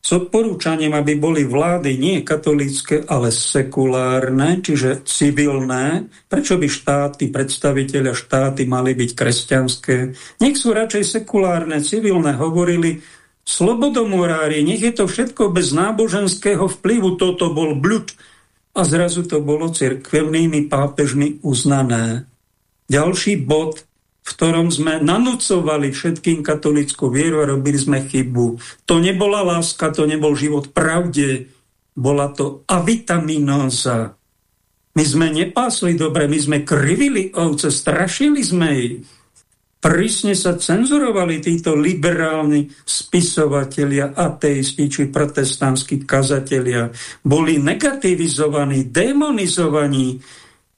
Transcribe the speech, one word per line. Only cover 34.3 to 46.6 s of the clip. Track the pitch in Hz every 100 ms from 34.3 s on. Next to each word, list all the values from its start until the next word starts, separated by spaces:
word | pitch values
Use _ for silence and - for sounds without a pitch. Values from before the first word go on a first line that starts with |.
| _ _ _ _ _ _ -
My | 151
sme | 139 165
nepásli | 156 170 - 247 - 180
dobre, | 170 156 147 147
my | 151
sme | 139 147 147
krivili | 143 135 175 285 233 190 -
ovce, | 170 147 156
strašili | 139 - 151 185 - 294 294
sme | 233 180 160
ich. | 135 120 120 - _ _ _ _ _ _ _
Prísne | 165 165 220 - 202
sa | 185 185 170
cenzurovali | - 180 262 294 262 202 180 160 170
títo | 170 170 151
liberálni | 151 185 165 165 160 156 151 147 143 -
spisovatelia, | - - - 180 175 - 151 143 135 - 143 139 139 139
ateisti | 175 - 151 139 135 - 147
či | 139 139
protestantskí | 165 147 143 135 - 135 131 - 143 139
kazatelia. | 135 135 139 135 135